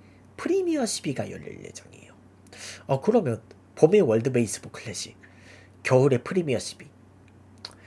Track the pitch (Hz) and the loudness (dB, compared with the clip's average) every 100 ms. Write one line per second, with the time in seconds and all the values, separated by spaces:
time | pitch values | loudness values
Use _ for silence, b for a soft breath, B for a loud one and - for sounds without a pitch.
0 | B B - - - 381 349 311 233 - | B B -20 -8 -2 0 0 -2 -2 -4
1 | 160 127 101 87 - - - - - - | -6 -6 -8 -10 -14 -14 -16 -18 -20 -20
2 | - - - - - B B B - 135 | -20 -20 -20 -20 -20 B B B -2 0
3 | - 233 147 110 - - - - 156 208 | 2 2 2 -4 -8 -20 -20 4 6 6
4 | 139 110 127 123 110 - - - 117 - | 6 2 2 0 0 -4 -12 -14 -12 -12
5 | - - B B B B B - - 127 | -12 -16 B B B B B -10 2 4
6 | 139 160 - 190 160 110 - - - - | 4 2 0 -2 -2 -4 -6 -14 -20 -20
7 | - - - - - - - B | -20 -20 -20 -20 -20 -20 -20 B